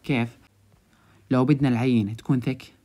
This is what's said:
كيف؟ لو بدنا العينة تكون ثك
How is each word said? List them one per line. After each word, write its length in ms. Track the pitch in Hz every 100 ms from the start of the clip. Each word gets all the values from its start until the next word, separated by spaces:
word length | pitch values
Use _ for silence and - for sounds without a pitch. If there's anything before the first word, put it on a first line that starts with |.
كيف؟ 340 | - 131 117 - _ _ _ _ _ _ _ _ _
لو 140 | 127
بدنا 240 | 135 143 139
العينة 440 | 117 131 120 101
تكون 280 | 113 - 131
ثك 220 | 120 127 - _